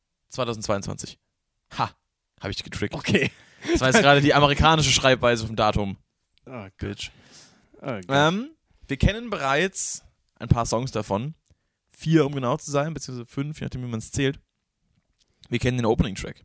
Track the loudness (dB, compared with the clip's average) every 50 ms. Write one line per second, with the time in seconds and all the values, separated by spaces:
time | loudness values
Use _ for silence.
0 | _ _ _ _ _ _ -6 -4 -4 -4 -4 -6 -4 -4 -4 -4 -4 -6 -8 -10
1 | -12 -14 -16 _ _ _ _ _ _ _ _ _ _ _ -6 -4 -4 -4 -6 _
2 | _ _ _ _ _ _ _ _ -10 -8 -8 -8 -10 -12 -8 -6 -6 -6 -6 -6
3 | 0 2 2 2 2 0 -4 -10 _ _ _ _ -4 -2 0 2 2 4 4 6
4 | 8 8 6 8 6 6 6 6 6 4 4 4 6 6 6 4 4 2 2 4
5 | 4 4 4 4 4 2 2 2 -2 -4 -2 0 0 2 2 0 -2 -4 -6 -10
6 | _ _ _ _ _ _ _ _ _ -18 -16 -16 -16 -16 -14 _ -10 -10 -8 -10
7 | -12 -14 -16 _ _ _ -20 -20 -20 _ _ _ _ _ _ -12 -10 -8 -8 -8
8 | -4 0 2 2 2 2 0 -2 -6 -10 -14 _ _ _ _ _ -10 -8 0 2
9 | 4 2 2 0 -4 -6 -6 -4 0 0 2 2 0 0 -2 -4 -4 -4 -6 -8
10 | -12 _ _ _ _ _ _ _ -2 0 2 2 2 0 -2 -2 -2 -4 -4 -6
11 | -4 -2 -4 -4 -4 -6 -10 -14 _ _ _ _ _ _ _ _ _ _ _ -8
12 | 0 2 4 4 4 2 0 -4 -2 -2 -4 -4 -6 -4 -4 -4 -4 -4 -6 -10
13 | -10 -10 -12 -12 -12 -10 -8 -8 -8 -8 -8 -10 -10 -10 -8 -8 -8 -8 -6 -8
14 | -8 -6 -4 -2 -2 -2 -2 -4 _ _ _ _ _ _ _ _ _ _ _ _
15 | _ _ _ _ _ _ _ _ -10 -6 -4 -2 -2 -2 -2 0 0 2 2 2
16 | 0 -2 -4 -8 -10 -10 -12 -16